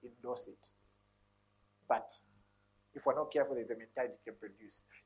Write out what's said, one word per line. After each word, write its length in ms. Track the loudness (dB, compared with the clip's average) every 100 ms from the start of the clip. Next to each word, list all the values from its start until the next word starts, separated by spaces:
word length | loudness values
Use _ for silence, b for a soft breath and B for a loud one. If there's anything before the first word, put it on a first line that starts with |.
endorse 440 | -16 -8 -4 -4 -6
it. 200 | -14 -20 _ _ _ _ _ _ _ _ _ _ _ 2
But 220 | 2 0 -14 _ -20 _ _ _ _ _
if 100 | 0
we're 100 | 2
not 180 | 4 4
careful, 220 | 4 4
there's 160 | 2 -2
a 60 | -4
mentality 380 | -6 -2 -2 -2
can 100 | -12 -12
produce. 440 | -12 -14 -10 -10 -12 B